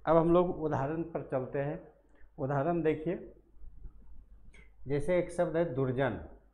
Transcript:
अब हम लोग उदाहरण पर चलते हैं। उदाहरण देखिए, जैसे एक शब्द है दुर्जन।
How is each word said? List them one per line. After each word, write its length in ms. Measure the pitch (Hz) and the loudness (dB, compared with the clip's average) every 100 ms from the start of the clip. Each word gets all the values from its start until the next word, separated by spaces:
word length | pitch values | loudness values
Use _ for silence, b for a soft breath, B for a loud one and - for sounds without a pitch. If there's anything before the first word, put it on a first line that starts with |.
| - | 4
अब 120 | 165 | 6
हम 140 | 165 | 8
लोग 300 | 170 180 151 | 6 6 0
उदाहरण 400 | 156 139 139 160 165 | -2 0 -2 -2 -4
पर 220 | 160 - | -6 -4
चलते 280 | 139 127 139 | -4 -2 -2
हैं। 200 | 143 165 - - _ b b - | -2 -4 -10 -20 _ b b -6
उदाहरण 440 | 135 143 147 170 | -2 0 2 2
देखिए, 520 | 156 156 165 208 - - - - - - - - - - - - - b b - 127 | 2 0 -2 -4 -8 -18 -20 -14 -14 -12 -14 -16 -16 -16 -18 -20 -20 b b -14 -4
जैसे 320 | 139 127 180 | -2 2 2
एक 120 | 175 | 2
शब्द 260 | - 170 160 | 0 0 2
है 160 | 175 | 0
दुर्जन। 460 | 135 131 123 135 92 80 - _ | 0 0 2 0 -2 -10 -18 _